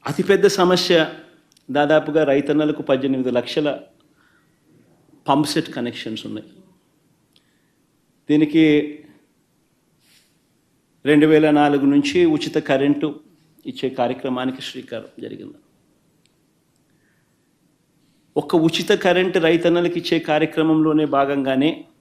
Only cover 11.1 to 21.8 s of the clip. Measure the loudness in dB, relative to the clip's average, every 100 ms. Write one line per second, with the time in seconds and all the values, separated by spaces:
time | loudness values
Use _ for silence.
11.1 | 4 6 6 4 4 2 2 2 2 2
12.1 | 2 2 2 -2 -6 -2 0 0 0 -4
13.1 | -8 _ _ _ _ -16 -8 -8 -4 -4
14.1 | -4 -6 -4 -6 -8 -14 -16 -14 -14 -14
15.1 | -18 -16 -16 -18 -20 _ _ _ _ _
16.1 | _ _ _ _ _ _ _ _ _ _
17.1 | _ _ _ _ _ _ _ _ _ _
18.1 | _ _ -8 -2 0 0 -2 -2 0 2
19.1 | 2 0 0 2 2 2 0 0 -4 -2
20.1 | -2 0 -2 0 -2 0 2 2 0 0
21.1 | 0 0 -2 -2 0 0 -4